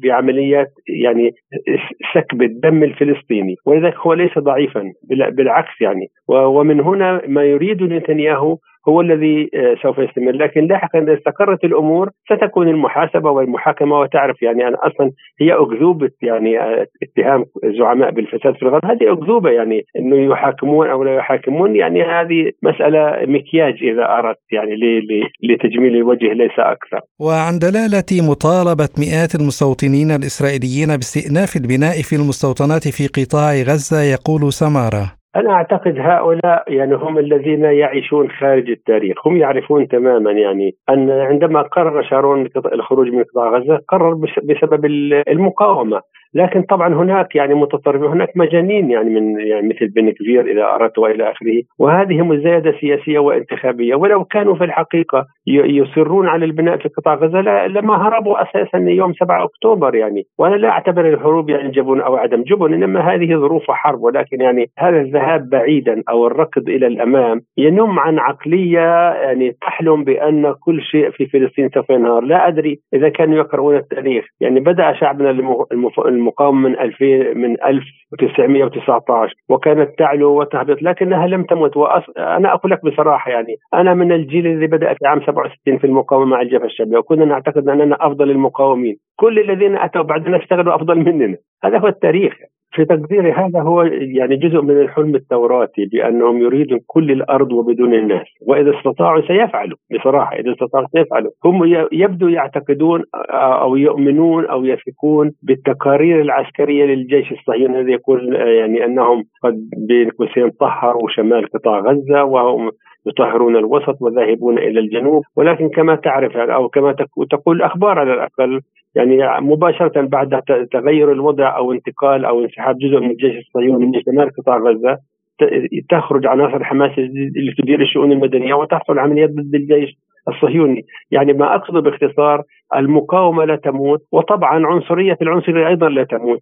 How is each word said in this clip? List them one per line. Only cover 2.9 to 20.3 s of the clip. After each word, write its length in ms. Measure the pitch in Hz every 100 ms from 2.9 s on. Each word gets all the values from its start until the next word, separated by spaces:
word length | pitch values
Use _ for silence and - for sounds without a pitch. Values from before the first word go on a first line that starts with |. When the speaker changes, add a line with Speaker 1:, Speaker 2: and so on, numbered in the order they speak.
| - 143 139 - 107 95 92 -
Speaker 1:
ولذلك 320 | 156 170 -
هو 160 | 165
ليس 260 | 165 175 160
ضعيفًا، 440 | 143 135 135 107 98 - -
بال-، 220 | 131 135
بالعكس، 500 | 131 135 160 - -
يعني. 260 | 104 95 - _ -
و-، 180 | 131 135 143
ومن 200 | 156 147
هنا 400 | 151 196 185 185 139
ما 160 | 143
يريد 400 | 143 143 190 190
نتنياهو 760 | 180 165 160 151 151 143 151 165 _ _ 151
هو 120 | 165
الذي، 480 | 170 156 156 151 151 -
آه، 200 | 123 117
سوف 160 | 135 127
يستمر، 340 | 127 127 127
لكن 360 | 135 147 156 160
لاحقًا 320 | 196 165 165
إذا 140 | 156
استقرت 500 | 147 147 - 202 185
الأمور 460 | 170 156 156 170 190 - -
ستكون 420 | 226 202 180 165
المحاسبة 640 | 156 123 143 165 165 156
والمحاكمة، 680 | 135 127 120 127 131 147 147
وتعرف، 420 | 135 151 139 123
يعني، 260 | 117 117 123
أنا 100 | -
أصلًا 280 | 156 - 135 139 _ -
هي 120 | 160
أكذوبة، 560 | 170 127 113 170 165 135 -
يعني، 380 | 120 113 110 113
آه، 260 | 110 113 98 _
اتهام 420 | - - 131 135 - - 113 107
زعماء 320 | 127 131 127
بالفساد 440 | 113 107 110 135 123
في 80 |
الغرب، 220 | 127 151 185
هذه 280 | 233 -
أكذوبة، 360 | 175 160 233 165
يعني، 320 | 117 110 110 - -
إنه 160 | 127 139
يحاكمون 720 | 139